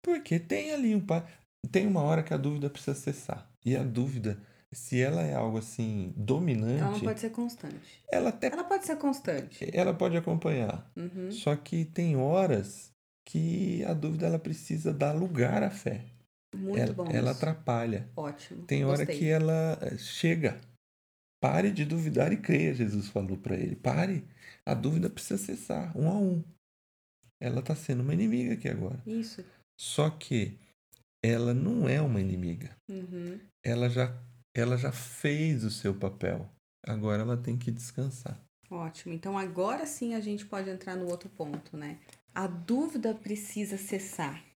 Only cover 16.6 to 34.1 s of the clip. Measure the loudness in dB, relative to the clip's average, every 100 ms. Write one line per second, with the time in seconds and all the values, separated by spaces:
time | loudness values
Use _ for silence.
16.6 | -2 0 0 0 0 2 2 2 -2 0
17.6 | 0 0 0 -2 -4 -6 -6 -8 -14 -14
18.6 | -2 2 4 2 0 0 4 4 4 2
19.6 | 2 0 -4 -6 -8 0 2 4 2 -2
20.6 | -14 _ _ _ _ _ _ _ 4 4
21.6 | 4 2 0 2 2 4 4 4 4 4
22.6 | 4 2 2 2 0 -2 -2 -2 -2 0
23.6 | -2 0 2 2 2 0 -4 -18 -20 -10
24.6 | -2 0 2 2 0 -2 -4 -4 -4 -8
25.6 | -4 -4 -2 0 2 4 2 2 -2 -14
26.6 | _ _ _ _ _ _ _ _ -2 -2
27.6 | -2 -4 -2 0 2 2 2 2 0 -2
28.6 | -2 -2 -4 -6 -6 -4 -6 -10 -16 _
29.6 | _ _ -6 0 0 0 -2 0 0 -6
30.6 | _ _ _ -20 _ _ 2 4 2 2
31.6 | 2 2 4 4 4 2 2 0 -2 -4
32.6 | -8 -14 -12 -10 -8 -8 -8 -10 -16 _
33.6 | -2 2 2 2 0